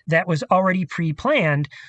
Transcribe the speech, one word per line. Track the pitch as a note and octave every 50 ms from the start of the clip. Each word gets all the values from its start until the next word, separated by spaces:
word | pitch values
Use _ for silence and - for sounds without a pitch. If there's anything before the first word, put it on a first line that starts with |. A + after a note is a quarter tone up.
| _
that | - D#3+ D#3+ F3
was | F3 D#3+ C#3+ -
already | - F#3 F#3 F#3+ F#3+ F#3 F#3+ F3+
pre-planned. | - - - E3+ D#3+ D3 - - C4 D#4 C4+ F3 D3+ C#3+ C#3+ D3 - - - -